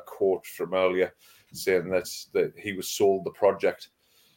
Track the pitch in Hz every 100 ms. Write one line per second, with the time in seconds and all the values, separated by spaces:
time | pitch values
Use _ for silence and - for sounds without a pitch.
0 | - - 98 92 - - 85 92 92 90
1 | 90 - _ - _ - - 92 87 92
2 | - - - 95 80 - 104 92 - -
3 | 101 95 170 - 101 95 95 - - _
4 | _ _ _